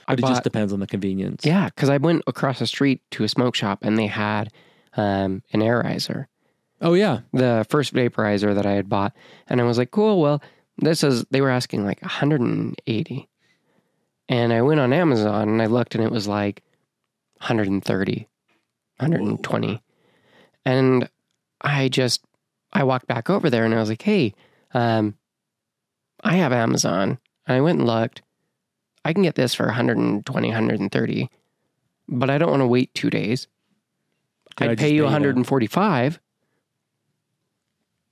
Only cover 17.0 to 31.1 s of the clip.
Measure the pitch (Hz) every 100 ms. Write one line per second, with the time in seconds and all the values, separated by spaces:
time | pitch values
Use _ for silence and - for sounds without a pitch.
17 | _ _ _ - - 117 101 98 - 98
18 | 98 113 110 _ _ _ _ _ _ -
19 | 151 170 196 110 - 117 110 110 _ _
20 | _ _ _ _ _ _ 131 131 131 127
21 | 113 _ _ _ _ _ 147 143 135 131
22 | 127 - _ _ _ _ _ 196 135 127
23 | - 123 - 196 156 117 113 113 107 110
24 | 208 208 117 - _ _ _ 123 117 113
25 | 107 104 _ _ _ _ _ _ _ _
26 | _ _ - 180 151 123 113 - - 87
27 | 98 127 _ _ - 127 151 160 120 113
28 | 113 - _ _ _ _ _ _ _ _
29 | 147 175 175 - 127 - 117 120 123 117
30 | 120 104 - 120 117 110 113 113 98 131
31 | 117